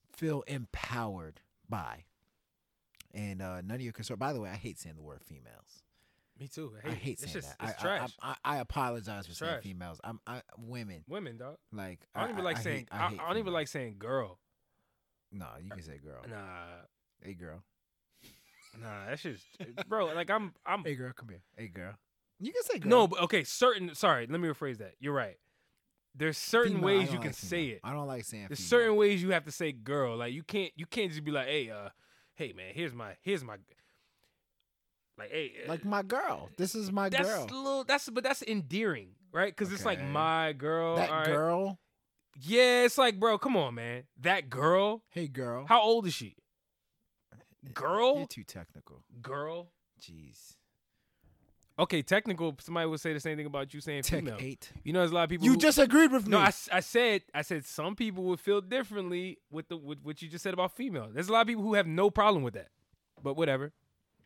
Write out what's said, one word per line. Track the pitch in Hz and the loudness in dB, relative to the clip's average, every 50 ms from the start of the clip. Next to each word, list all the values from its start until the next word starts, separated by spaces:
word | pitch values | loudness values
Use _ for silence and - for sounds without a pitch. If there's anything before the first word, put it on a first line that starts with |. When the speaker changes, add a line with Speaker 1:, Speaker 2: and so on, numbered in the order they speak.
| _ _ | _ _
Speaker 1:
feel | - - 165 156 147 139 | -10 -4 -2 -2 -2 -2
empowered | - - 139 131 113 - - - - - 127 120 117 107 95 87 80 78 - _ _ _ _ _ _ - | -4 -6 -8 -8 -8 -8 -8 -8 -6 -4 -4 -4 -4 -4 -6 -8 -10 -12 -16 _ _ _ _ _ _ -8
by." | 107 98 78 57 57 82 - _ _ _ _ _ _ _ _ _ _ _ _ _ _ _ _ _ _ - - _ - | -8 -8 -8 -8 -12 -14 -18 _ _ _ _ _ _ _ _ _ _ _ _ _ _ _ _ _ _ -20 -20 _ -12
And, | 104 104 101 95 95 | -10 -8 -8 -8 -8
uh, | 98 92 92 90 | -8 -8 -8 -8
none | 90 101 117 | -8 -8 -8
of | 127 | -8
your | 127 117 - | -8 -10 -10
concern. | - 113 - 120 98 | -10 -10 -10 -8 -6
By | 131 143 143 | -4 -4 -4
the | 117 | -6
way, | 104 92 | -6 -8
I | 98 | -10
hate | 95 - 110 80 - | -10 -10 -12 -12 -12
saying | - 82 78 | -16 -16 -16
the | 78 | -16
word | 76 76 69 - - | -16 -18 -18 -18 -20
females. | - 76 67 60 57 55 - _ _ - _ _ _ _ _ _ _ _ _ _ _ _ 120 | -20 -20 -20 -20 -20 -20 -20 _ _ -20 _ _ _ _ _ _ _ _ _ _ _ _ -18
Speaker 2:
Me | 139 135 | -18 -16
too. | - 160 156 123 107 107 113 | -14 -12 -12 -12 -14 -12 -10
I | 156 | -8
Speaker 1:
I | |
Speaker 2:
hate | 160 - | -8 -8
Speaker 1:
hate | - 139 | -8 -8
Speaker 2:
it. | - - | -8 -8
It's | - - | -10 -10
Speaker 1:
saying | - - 139 | -10 -10 -12
Speaker 2:
just, | - - - | -12 -12 -10
Speaker 1:
that. | - 113 | -10 -10
Speaker 2:
it's | 101 - | -8 -4
Speaker 1:
I, | - 185 202 | -4 -4 -2
I, | |
Speaker 2:
trash. | 156 - - - - | -4 -6 -8 -10 -10
Speaker 1:
I, | - 139 139 - - | -10 -10 -8 -6 -4
I | 139 147 135 | -4 -4 -4
apologize | 120 - - 147 131 123 120 117 95 110 104 98 90 | -4 -4 -4 -2 -2 -2 -4 -6 -8 -8 -10 -10 -10
for | 85 | -12
Speaker 2:
It's | 85 - | -12 -8
Speaker 1:
saying | 156 170 | -6 -6
Speaker 2:
trash. | 160 120 | -6 -6
Speaker 1:
females. | 98 98 92 90 90 87 - - - | -8 -10 -10 -10 -12 -12 -12 -12 -12
I'm, | 110 113 - - | -12 -12 -12 -12
I, | 117 123 127 - - - 110 | -14 -14 -14 -14 -18 -20 -18
women. | 117 113 123 120 113 101 87 80 78 127 | -16 -14 -12 -12 -12 -12 -14 -14 -14 -12
Speaker 2:
Women, | 165 208 190 131 117 113 | -12 -10 -10 -12 -12 -14
dog. | 123 139 160 - _ _ | -14 -16 -16 -18 _ _
Speaker 1:
Like, | 110 - - - - - _ _ - | -12 -12 -10 -10 -12 -16 _ _ -8
Speaker 2:
I | - | -6
don't | 202 247 | -6 -6
Speaker 1:
I, | |
Speaker 2:
even | 220 190 | -6 -4
Speaker 1:
I, | 180 | -4
Speaker 2:
like | 175 160 117 | -4 -4 -4
Speaker 1:
I | |
Speaker 2:
saying, | 110 170 143 135 | -4 -6 -6 -6
Speaker 1:
hate, | 117 - | -8 -8
I | - | -6
Speaker 2:
I, | 107 170 185 | -4 -4 -4
Speaker 1:
hate | 208 160 | -4 -6
Speaker 2:
I | |
don't | 156 170 | -6 -4
even | 196 226 208 | -4 -4 -4
Speaker 1:
females. | 185 175 | -4 -4
Speaker 2:
like | 160 147 - | -4 -4 -4
saying | - 143 123 113 101 98 | -6 -8 -8 -8 -10 -10
girl. | 107 117 135 135 113 92 90 - _ _ _ _ _ _ _ _ _ _ _ _ _ _ _ _ _ _ | -6 -4 -4 -4 -4 -6 -10 -18 _ _ _ _ _ _ _ _ _ _ _ _ _ _ _ _ _ _
Speaker 1:
Nah, | 101 98 85 60 55 73 | -16 -14 -14 -14 -16 -16
you | 87 98 | -16 -16
can | 101 92 | -16 -16
say | 78 80 71 71 | -16 -16 -18 -18
girl. | 71 76 67 62 - 117 | -18 -18 -18 -18 -16 -16
Speaker 2:
Nah. | 110 104 98 92 90 87 87 87 87 87 - _ _ _ _ _ _ _ | -16 -16 -14 -14 -14 -14 -14 -16 -18 -20 -20 _ _ _ _ _ _ _
Speaker 1:
Hey, | - 98 | -16 -16
girl. | 95 85 87 80 80 92 - _ _ _ _ _ _ _ _ _ _ _ - - - _ _ _ _ _ - - - 113 | -16 -14 -14 -14 -16 -16 -18 _ _ _ _ _ _ _ _ _ _ _ -20 -20 -20 _ _ _ _ _ -20 -20 -18 -14
Speaker 2:
Nah, | 117 110 104 101 98 110 | -12 -10 -10 -10 -8 -8
that's | 143 151 | -10 -8
just, | - 165 113 90 - _ - - 180 123 120 196 185 190 | -8 -10 -12 -12 -16 _ -18 -16 -16 -12 -10 -10 -6 -4
bro, | 220 214 185 156 156 | -2 -2 -2 -2 -2
like, | 170 170 190 | -2 -2 0
I'm, | 202 220 208 170 - _ - | -2 -2 -2 -6 -12 _ -6
I'm | 151 196 202 147 | -4 -4 -4 -4
Speaker 1:
Hey, | 156 143 | -4 -6
girl, | 127 127 127 - | -6 -8 -10 -12
come | - 123 110 | -14 -16 -16
here. | 90 85 - _ _ | -18 -18 -20 _ _
Hey, | - 113 98 | -16 -14 -14
girl. | 85 92 90 98 104 - _ _ _ _ _ _ _ - | -12 -12 -14 -14 -14 -18 _ _ _ _ _ _ _ -10
You | 185 277 | -8 -6
can | 415 494 - | -4 -4 -2
say | - 440 180 | -2 -4 -2
girl. | 160 208 | 4 6
Speaker 2:
No, | 240 247 208 165 | 6 8 6 6
but, | - - | 4 0
okay, | - - 226 175 | 0 2 0 0
certain, | 139 - - - 247 254 220 196 180 170 147 | 0 -2 0 2 4 4 4 2 -2 -8 -2
sorry, | - 214 180 147 123 117 | 2 4 4 4 4 0
let | 120 156 175 | -2 -2 -2
me | 175 160 | -2 -2
rephrase | 143 - 151 135 120 104 | -4 -4 -6 -8 -8 -8
that. | 101 90 - - | -12 -16 -12 -8
You're | 131 147 143 | -4 -2 -2
right. | 135 113 95 87 _ _ _ _ _ _ _ _ _ _ _ _ _ _ _ - | -2 -2 -4 -8 _ _ _ _ _ _ _ _ _ _ _ _ _ _ _ -6
There's | 131 151 160 147 | -4 -2 -2 -2
certain | - - - 220 233 240 196 196 | -4 -2 2 4 4 6 4 4
Speaker 1:
Female, | 190 180 190 | 2 4 4
I | 202 196 | 6 4
Speaker 2:
ways | 185 | 4
Speaker 1:
don't | 143 - | 2 0
Speaker 2:
you | - | -2
can | - 143 | -4 -6
Speaker 1:
like | - | -6
Speaker 2:
say | - 196 180 175 170 | -8 -6 -4 -2 -2
Speaker 1:
female. | 156 123 107 | -2 -2 -4
Speaker 2:
it. | - | -8
Speaker 1:
I | - 120 143 | -8 -8 -6
don't | 147 143 | -6 -6
like | 139 131 120 107 | -6 -8 -8 -8
saying | - 113 107 101 - | -10 -12 -12 -10 -10
Speaker 2:
There's | 147 - | -8 -6
Speaker 1:
female. | - 170 240 240 | 0 4 4 6
Speaker 2:
certain | 233 220 214 | 6 6 6
ways | 208 208 208 202 175 | 8 6 6 6 4
you | 180 190 | 2 2
have | 180 165 147 | 2 2 0
to | 151 | -4
say | - - 170 151 | -6 -4 -4 -4
girl. | 135 117 107 127 143 147 131 120 117 117 | -4 -6 -6 -2 0 0 0 0 -2 -2
Like, | 120 120 127 | -4 -6 -6
you | 165 | -8
can't, | - - 208 196 185 160 - | -8 -4 -4 -4 -4 -4 -8
you | 156 165 | -12 -12
can't | - - 240 202 175 | -8 -4 -4 -4 -4
just | 151 156 147 | -4 -6 -4
be | 151 | -2
like, | 147 139 127 135 | -2 -2 -2 -2
"Hey, | 147 151 123 110 | -2 -2 -2 -4
uh, | 107 104 101 98 - _ _ _ _ _ _ _ _ | -8 -10 -12 -14 -16 _ _ _ _ _ _ _ _
hey, | - 156 113 | -10 -10 -10
man, | - 92 92 92 101 | -10 -12 -14 -10 -8
here's | 151 170 143 120 | -6 -6 -6 -6
my, | 120 110 101 90 - | -8 -12 -12 -12 -8
here's | - 185 202 160 131 | -6 -4 -4 -4 -4
my," | 113 104 95 95 _ _ _ _ _ _ _ _ _ _ _ _ _ _ _ _ _ _ _ _ _ _ _ _ _ _ _ _ _ _ - | -8 -14 -16 _ _ _ _ _ _ _ _ _ _ _ _ _ _ _ _ _ _ _ _ _ _ _ _ _ _ _ _ _ _ _ -14
like, | 107 - | -10 -6
"Hey, | - 160 151 123 - - - | -4 -4 -4 -6 -8 -10 -8
uh," | 151 | -6
Speaker 1:
Like, | 165 160 185 | -6 -4 -4
"My | 202 208 202 | -2 -2 -2
girl. | 196 190 240 277 392 330 - 71 76 - - | -2 -2 -2 -2 -2 -2 -4 -6 -8 -8 -4
This | - 185 185 - | -4 -2 -2 -2
is | 220 208 185 | -4 -4 -2
my | 196 202 196 190 | 0 0 0 2
Speaker 2:
that's | - - 185 202 | 2 2 2 2
Speaker 1:
girl." | 214 170 123 - | 0 -2 -2 -4
Speaker 2:
a | 262 | -6
little, | 269 269 277 277 269 247 | -4 -2 -2 -2 0 2
that's, | - 285 277 - 262 | 2 0 0 0 -2
but | 220 254 | -2 0
that's | 240 262 269 - | 0 0 0 -2
endearing, | 254 220 214 202 151 123 165 208 226 196 147 113 95 92 - _ _ _ | -2 -2 -2 -2 -2 -2 -2 0 0 0 0 -2 -6 -14 -20 _ _ _
right? | - 165 190 208 - | 0 0 0 2 0
'Cause | - 208 180 | -2 -4 -4
it's | 202 196 202 | -2 -2 0
like, | 220 185 139 | 0 0 0
Speaker 1:
Okay. | 135 139 | -2 -2
Speaker 2:
"My | 143 151 160 160 160 160 160 156 | 0 2 4 4 4 4 2 0
girl." | 151 131 143 156 165 165 165 165 165 | -2 -2 -2 0 0 2 2 2 2
Speaker 1:
That | 170 180 165 | 2 2 2
Speaker 2:
all | 156 | 2
right? | 160 156 | 2 2
Speaker 1:
girl? | 160 147 147 156 165 170 185 196 196 185 - _ _ _ _ _ _ _ _ _ _ - 135 | 2 2 2 4 2 2 2 0 -2 -4 -8 _ _ _ _ _ _ _ _ _ _ -20 -10
Speaker 2:
Yeah, | 131 165 226 247 254 247 247 247 247 | -2 4 6 8 8 8 8 8 6
it's | 240 - 277 | 6 6 6
like, | 254 240 202 185 | 4 4 4 4
bro, | 220 226 214 196 | 4 4 4 4
come | - 285 240 | 2 2 4
on, | 185 143 123 117 | 4 2 2 -2
man. | 117 117 117 120 123 131 _ _ 127 | -6 -6 -6 -6 -8 -10 _ _ -2
That | 123 175 196 185 143 123 | 2 2 2 2 0 -4
girl? | 131 127 147 165 180 190 202 208 226 220 - _ | -2 2 4 6 6 6 6 4 2 -2 -8 _
Speaker 1:
Hey, | - 175 165 | -8 -6 -6
girl. | 139 123 135 127 120 117 127 143 | -6 -4 -4 -4 -4 -4 -2 4
Speaker 2:
How | 160 226 240 | 6 6 8
old | 214 226 226 233 202 | 8 8 6 4 4
is | 175 | 0
she? | 143 - 123 95 - _ _ _ _ _ _ _ _ _ _ _ _ _ _ _ _ _ _ _ - - _ _ _ _ 139 135 | -2 -4 -6 -12 -14 _ _ _ _ _ _ _ _ _ _ _ _ _ _ _ _ _ _ _ -20 -20 _ _ _ _ -16 -12
Girl? | 113 - 135 156 185 214 240 262 294 285 | -6 -2 0 0 2 4 6 6 4 4
Speaker 1:
You're | - | 0
too | - - 113 98 | -6 -10 -12 -14
technical. | - - 92 82 - - 73 - - 71 - _ _ - 120 | -14 -14 -14 -14 -16 -18 -20 -20 -20 -20 -20 _ _ -20 -14
Speaker 2:
Girl? | 120 131 135 143 147 156 170 175 175 170 _ _ _ _ _ - | -10 -8 -6 -6 -6 -6 -8 -10 -10 -14 _ _ _ _ _ -20
Speaker 1:
Jeez. | - 87 85 80 76 64 - - - - - _ _ _ _ _ _ _ _ _ _ _ _ _ _ _ _ _ _ _ _ _ _ _ _ - | -20 -20 -20 -18 -20 -20 -20 -20 -20 -20 -20 _ _ _ _ _ _ _ _ _ _ _ _ _ _ _ _ _ _ _ _ _ _ _ _ 0
Speaker 2:
Okay, | 180 - 180 156 | 0 2 0 0
technical. | 131 - 190 214 - 233 185 160 170 160 139 - | 0 2 2 2 2 0 -2 -2 -2 -4 -4 -6
Somebody | - 165 170 170 165 160 | -8 -6 -2 -2 -2 -2
would | 156 151 | -2 -2
say | - 165 151 | -4 -4 -4
the | 147 | -4
same | 151 160 151 151 | -4 -6 -6 -6
thing | 147 | -6
about | 147 143 139 135 135 | -6 -6 -6 -6 -6
you | - 147 | -10 -10
saying | - 160 143 139 | -8 -6 -6 -2
Speaker 1:
Tech | 131 - 269 - | -2 0 0 0
Speaker 2:
female. | 170 131 110 101 | -2 -4 -6 -6
Speaker 1:
eight. | 131 131 - - - - - - - | -8 -10 -10 -12 -16 -18 -16 -10 -4
Speaker 2:
You | 143 | 0
know, | 170 185 | 2 4
there's | 175 160 | 4 4
a | 170 | 4
lot | 175 165 | 2 2
of | 156 | 2
people | 180 165 185 | 2 4 6
Speaker 1:
You | 254 | 8
Speaker 2:
who | 262 190 | 8 10
Speaker 1:
disagreed | 302 311 - 294 277 226 254 311 320 269 | 8 8 10 10 8 10 10 10 10 10
with | 262 254 196 214 | 8 4 4 6
Speaker 2:
No, | 202 214 | 6 8
Speaker 1:
me. | 196 | 8
Speaker 2:
I, | 202 | 6
s-, | - - - - | 6 2 -2 0
I | - 185 | 2 2
said, | - - - 233 247 233 208 190 - _ - | 2 4 4 4 6 6 4 2 0 _ -4
I | 147 | -4
said | 151 - 180 151 - | -2 -2 -4 -6 -6
some | - - - 151 180 202 | -6 -6 -4 -4 -4 -2
people | - 233 220 180 185 185 | -2 -4 -4 -2 -2 0
would | 180 180 - | 0 0 0
feel | - 202 202 208 | 2 2 2 2
differently | 185 185 247 269 233 196 214 202 185 175 180 180 185 190 - - _ - | 2 0 -2 -2 -2 -2 -4 -6 -4 -2 -2 -4 -4 -6 -8 -12 _ -12
with | 143 160 151 - | -10 -10 -8 -8
the, | 170 160 | -10 -10
with | 143 143 151 143 | -8 -10 -10 -10
what | 139 151 151 - | -10 -10 -10 -10
you | 170 156 | -12 -12
just | 165 170 - | -10 -6 -4
said | 190 180 | -2 0
about | 180 180 180 - | 2 0 0 0
female. | - 262 254 180 131 107 110 | -4 -4 -4 -4 -4 -6 -4
There's | 107 147 180 190 | -4 -4 0 4
a | |
lot | 226 226 | 6 6
of | 233 226 | 6 4
people | 233 214 196 | 2 0 0
who | 220 208 | 2 4
have | 202 180 | 4 4
no | 160 156 175 202 202 | 4 4 4 4 6
problem | - 220 202 214 202 156 131 | 6 6 6 6 6 4 2
with | 120 104 | -2 -4
that. | 98 82 - _ _ _ _ _ _ _ _ _ - | -8 -12 -14 _ _ _ _ _ _ _ _ _ -6
But | 139 139 139 156 | -4 -2 0 2
whatever. | 165 143 135 131 143 151 - _ _ _ _ _ _ _ _ _ _ | 2 2 2 2 -2 -6 -10 _ _ _ _ _ _ _ _ _ _